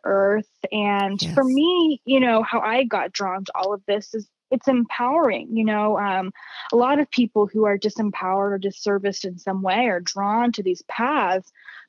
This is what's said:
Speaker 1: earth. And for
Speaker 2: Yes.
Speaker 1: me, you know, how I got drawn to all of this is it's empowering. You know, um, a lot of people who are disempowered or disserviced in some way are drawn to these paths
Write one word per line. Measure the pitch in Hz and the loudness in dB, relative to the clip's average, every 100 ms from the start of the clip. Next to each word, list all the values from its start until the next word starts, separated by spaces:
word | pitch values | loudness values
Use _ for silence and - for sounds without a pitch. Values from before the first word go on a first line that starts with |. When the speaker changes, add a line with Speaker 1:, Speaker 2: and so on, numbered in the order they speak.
| - | 0
Speaker 1:
earth. | 196 196 214 208 _ - | 2 4 2 -2 _ -6
And | 214 208 202 196 196 165 185 | -2 0 0 -2 -2 -2 2
for | 262 | 2
Speaker 2:
Yes. | 262 | 4
Speaker 1:
me, | 320 359 320 269 - | 4 4 2 0 2
you | 269 | 2
know, | 254 220 220 | 4 2 2
how | 233 | -2
I | 220 240 247 | 0 0 0
got | 202 160 | 0 -2
drawn | - 196 185 190 | -4 -4 -4 -6
to | - | -4
all | 190 | -4
of | 202 - | -4 -2
this | 202 - 220 | -4 -4 -10
is | 202 _ - | -10 _ -4
it's | 262 - | -2 2
empowering. | 254 226 - 247 311 285 196 - 220 | 2 2 -2 0 2 2 0 -4 -2
You | 220 | 0
know, | 208 214 202 | 2 0 0
um, | 202 190 185 - - - - | 0 -2 -4 -10 -18 -16 0
a | 233 | 2
lot | 247 285 | 4 2
of | 294 | 0
people | - 233 214 202 | 2 0 2 0
who | 220 214 | 2 2
are | 202 | 2
disempowered | 214 - 214 - 185 190 202 196 | -2 -2 -4 -4 -2 0 0 -2
or | |
disserviced | 196 - 208 202 202 196 190 | -4 -6 -2 0 -2 -4 -8
in | 180 | -10
some | - 190 | -6 -4
way | 190 202 247 | -2 0 0
are | 180 | -2
drawn | 175 196 202 220 240 | -4 -4 -2 0 0
to | 226 | 0
these | 185 180 | -2 -4
paths | - - 247 294 190 190 - _ - - | -6 -4 -2 0 0 -2 -4 _ -20 -20